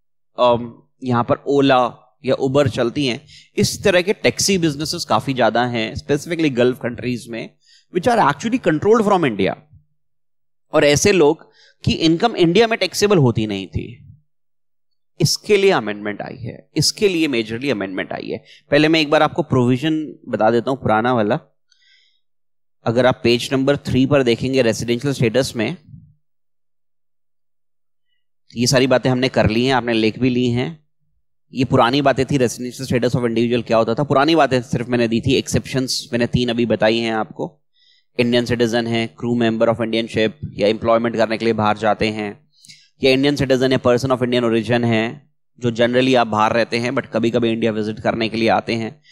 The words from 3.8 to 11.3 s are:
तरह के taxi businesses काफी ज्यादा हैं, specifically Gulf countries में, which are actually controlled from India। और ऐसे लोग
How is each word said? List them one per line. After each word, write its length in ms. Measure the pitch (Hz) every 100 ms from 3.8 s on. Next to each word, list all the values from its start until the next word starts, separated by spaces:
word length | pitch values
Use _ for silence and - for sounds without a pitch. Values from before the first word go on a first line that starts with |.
तरह 180 | 208 180
के 100 | 180
taxi 460 | 220 247 - - 196
businesses 460 | 165 139 156 127
काफी 300 | - 110 135
ज्यादा 320 | 131 113 113 123
हैं, 280 | 120 110
specifically 580 | - - 143 - 165 156
Gulf 240 | 123 123 127
countries 520 | 120 117 123 120 110
में, 280 | 123 - _ _ _ _ 180
which 200 | 247 226
are 180 | 147
actually 280 | 143 240 240 180
controlled 420 | 156 202 233 202
from 200 | 190 147
India। 240 | 101 92 - _ - _ _ _ _ _ _ _ _ _
और 120 | 156
ऐसे 280 | 147 147 202
लोग 380 | 196 147